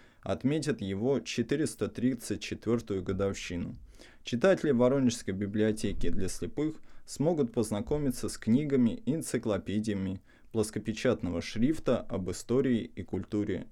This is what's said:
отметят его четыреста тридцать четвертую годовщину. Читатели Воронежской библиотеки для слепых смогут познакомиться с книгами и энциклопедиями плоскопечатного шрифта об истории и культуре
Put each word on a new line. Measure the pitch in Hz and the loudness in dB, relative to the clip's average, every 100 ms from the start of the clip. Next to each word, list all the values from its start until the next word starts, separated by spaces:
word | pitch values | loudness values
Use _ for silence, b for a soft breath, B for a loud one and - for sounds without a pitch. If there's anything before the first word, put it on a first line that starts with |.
| b b | b b
отметят | - 107 127 156 147 127 | -6 -2 0 0 0 -2
его | 95 98 123 135 | -2 -2 0 0
четыреста | - - 117 147 147 - 101 | -2 -2 0 0 -2 -2 -6
тридцать | - 123 131 - 98 | 0 0 0 -4 -6
четвертую | - - 107 120 - 98 | -6 -6 -2 -2 0 -4
годовщину. | 90 95 98 98 - 87 87 - - B B B | -2 0 0 -2 -6 -6 -6 -10 -16 B B B
Читатели | - 120 190 180 156 | -6 2 4 4 4
Воронежской | 120 127 139 127 - - | 4 4 4 2 2 -2
библиотеки | 95 101 104 107 107 104 87 90 | -4 -2 2 2 2 0 2 4
для | 95 92 | 4 2
слепых | - 90 - 151 - b b b | -2 -4 -2 -2 -4 b b b
смогут | - 151 165 120 | -2 2 2 2
познакомиться | 123 107 104 98 147 143 123 104 | 0 0 0 -2 -2 0 -2 -4
с | - | -4
книгами | - 123 151 135 117 | 2 2 4 4 4
и | - - 160 | 2 -2 -2
энциклопедиями | 131 127 113 98 - 104 107 98 95 95 b b b | -2 -2 0 -2 0 -2 0 0 -2 -6 b b b
плоскопечатного | 113 104 104 104 107 131 110 90 85 | -2 -2 -2 -4 -2 0 0 0 -4
шрифта | - 107 127 - - 117 | -4 2 2 2 2 0
об | - 95 92 | 0 -4 -4
истории | - - 123 139 117 | -4 0 2 4 2
и | - - | 0 -8
культуре | 92 95 98 104 101 92 - | -6 -6 -2 -2 -2 -4 -6